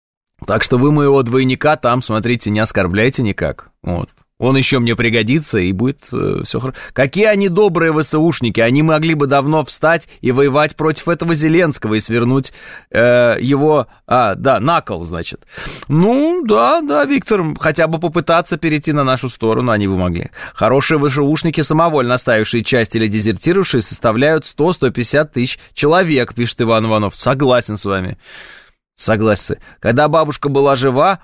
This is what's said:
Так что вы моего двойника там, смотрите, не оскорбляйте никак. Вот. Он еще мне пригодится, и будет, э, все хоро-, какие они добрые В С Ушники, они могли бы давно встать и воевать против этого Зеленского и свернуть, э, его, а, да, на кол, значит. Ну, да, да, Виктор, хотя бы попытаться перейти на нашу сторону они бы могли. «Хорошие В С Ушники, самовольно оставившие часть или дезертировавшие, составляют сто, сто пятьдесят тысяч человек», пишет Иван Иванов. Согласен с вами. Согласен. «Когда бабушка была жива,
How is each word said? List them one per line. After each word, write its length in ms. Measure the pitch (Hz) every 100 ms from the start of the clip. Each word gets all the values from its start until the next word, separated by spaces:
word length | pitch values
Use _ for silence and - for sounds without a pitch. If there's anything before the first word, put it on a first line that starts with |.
| _ _ _ _ -
Так 160 | 107
что 140 | - 123
вы 160 | 139
моего 300 | 151 143 139
двойника 540 | 117 131 131 127 151 156
там, 260 | 123 123
смотрите, 480 | - 110 117 120 104
не 100 | 107
оскорбляйте 600 | 110 - 90 98 120 131
никак. 480 | 113 95 80 - - _
Вот. 280 | - 87 - _ _ _
Он 160 | 123 135
еще 240 | 127 135
мне 160 | 117 113
пригодится, 640 | 117 113 110 151 147 107
и 100 | 90
будет, 300 | 95 123 139 -
э, 280 | 120 95 92
все 140 | - 117
хоро-, 160 | 131 - -
какие 340 | - 131 180 214
они 220 | 202 196
добрые 440 | 175 208 170 165
В 100 | 156
С 160 | 151 156
Ушники, 400 | 165 147 120 104
они 240 | 113 139
могли 320 | 156 156 165
бы 140 | 156 143
давно 360 | 139 139 156
встать 440 | 139 - 156 165 - -
и 100 | 123
воевать 420 | 127 143 135 151
против 320 | - 156 147 -
этого 280 | 170 170
Зеленского 600 | 156 156 160 170 - 110
и 60 | 107
свернуть, 520 | 107 117 120 135 127 - - - _
э, 460 | - 120 123 120 110
его, 460 | 123 139 151 147 117 _ -
а, 260 | 123 113
да, 240 | 90 123 120
на 220 | 120 170
кол, 240 | - 90
значит. 420 | 82 85 87 - _ - - - -
Ну, 560 | 147 190 262 302 359
да, 380 | 247 214 247 330
да, 220 | 294 294
Виктор, 400 | 294 269 - 208 160 147
хотя 260 | 160 156 160
бы 140 | 160
попытаться 560 | 170 170 165 170 175 170
перейти 360 | 165 151 160
на 120 | 147
нашу 240 | 135 131 127
сторону 420 | - 110 113 123
они 160 | 107 101
бы 100 | 92
могли. 340 | 90 87 85 - -
«Хорошие 460 | - 110 135 - 156
В 100 | 143
С 80 | 135
Ушники, 440 | 143 151 165 160
самовольно 540 | 147 156 170 151 120
оставившие 500 | 123 - 110 110 120
часть 320 | 110 123 110 117
или 100 | 110
дезертировавшие, 760 | 107 104 95 156 190 180 127
составляют 640 | - - 117 110 143 160 -
сто, 260 | - 160
сто 180 | 175 131
пятьдесят 420 | - 117 143 156
тысяч 280 | - 123 - -
человек», 600 | - 147 175 175 143 117
пишет 260 | 117 120 -
Иван 260 | 113 113 110
Иванов. 280 | 110 101
Согласен 640 | - - 131 139 123 - 104
с 80 |
вами. 340 | 101 95 95 98 - - - - _ _ _ _
Согласен. 600 | - 110 110 101 - - - -
«Когда 260 | - 120 151
бабушка 420 | 160 151 139 143
была 280 | 139 139 135
жива, 420 | 135 127 170 190